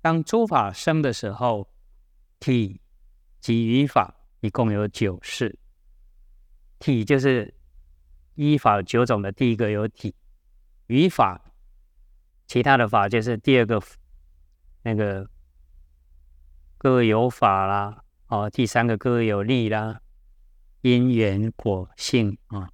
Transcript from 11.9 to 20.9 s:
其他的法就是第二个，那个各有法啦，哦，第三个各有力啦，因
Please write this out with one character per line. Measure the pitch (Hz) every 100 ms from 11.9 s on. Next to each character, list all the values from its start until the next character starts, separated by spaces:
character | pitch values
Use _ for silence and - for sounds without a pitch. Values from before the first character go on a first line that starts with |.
| _ - _ _ _ _
其 | 123
他 | 131 135
的 | 110
法 | 113 101
就 | 117
是 | 110 110
第 | - 127
二 | 110
个， | 110 - - _ - _ _ _ _ _ -
那 | 117 107
个 | 104 95 98 - _ _ - - - _ _ - _ - - - - -
各 | 135 127
有 | 117 107 123
法 | - 113 95 98
啦， | 101 101 107 - _ -
哦， | 110 104
第 | - 117
三 | 120 117
个 | 107
各 | 127 120
有 | 113 101
力 | 104 131 110
啦， | 107 110 110 - _ _ _ - _ _ _
因 | 127